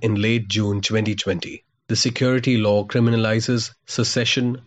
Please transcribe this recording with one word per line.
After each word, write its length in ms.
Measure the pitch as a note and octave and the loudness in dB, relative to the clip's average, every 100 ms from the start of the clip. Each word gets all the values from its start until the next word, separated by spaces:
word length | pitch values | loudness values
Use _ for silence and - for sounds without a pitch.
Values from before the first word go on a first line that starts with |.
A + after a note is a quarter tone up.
in 100 | A2 | 0
late 320 | G2+ A2 A#2+ G2 | 0 0 0 -2
June 340 | A2 G#2 G2+ | -2 0 -2
twenty 360 | - A2 G#2+ G#2 | -2 0 0 -2
twenty, 480 | G2 E2+ - - _ _ - | -4 -4 -8 -14 _ _ -4
the 80 | A2 | -2
security 600 | B2 A#2+ B2+ B2+ B2 A#2 | 0 0 0 2 2 2
law 280 | G#2+ G#2 | 4 2
criminalizes 880 | G2+ B2 A#2 A#2 A2 A2+ A2+ A#2+ - - - | 2 2 2 4 2 0 0 -2 -4 -12 -8
secession, 760 | - A#2 B2 A2+ C3+ B2 B2 | -2 0 0 0 0 0 -4